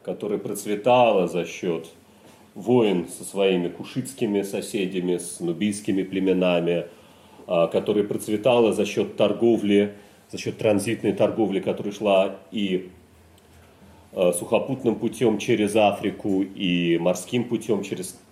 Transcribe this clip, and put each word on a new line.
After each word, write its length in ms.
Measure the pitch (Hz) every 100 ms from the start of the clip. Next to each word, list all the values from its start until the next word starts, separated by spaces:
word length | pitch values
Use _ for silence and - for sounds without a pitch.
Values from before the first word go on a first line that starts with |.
которое 340 | - 90 104 101
процветало 920 | 117 98 104 101 127 123 120 98 85
за 160 | 87 80
счёт 440 | - 92 80 - - _ _ - - - 107
войн 520 | 95 123 107 92 82
со 160 | -
своими 440 | - 98 98 90 87
кушитскими 760 | - - 127 127 - 113 101
соседями, 760 | 98 104 - 107 92 95 90 87
с 220 | - -
нубийскими 600 | 85 82 104 98 - 95
племенами, 840 | 92 95 95 92 90 87 85 85 - - - - - - -
а, 220 | 87 82
которое 360 | 98 101 104
процветало 720 | 104 110 - 107 127 120 110
за 100 | 95
счёт 320 | 98 117 95 -
торговли, 800 | 104 101 117 113 101 101 104 - - - _
за 80 | -
счёт 180 | - -
транзитной 560 | 113 101 110 107 107
торговли, 460 | 90 104 101 98 95
которая 340 | 120 - 104
шла 460 | - 104 95 98 - -
и, 380 | 113 101 - - - - _ - _ _ - - _ - - -
а, 220 | 101 90
сухопутным 600 | 90 - 104 - 131 117 104
путём 420 | 117 - 120 104
через 380 | - 107 101 107
Африку, 640 | 101 98 104 92 107 95
и 560 | 98 - 92 87 85 82
морским 460 | 87 90 - 123
путём 400 | 113 113 - 101
через 360 | - 92 90 - _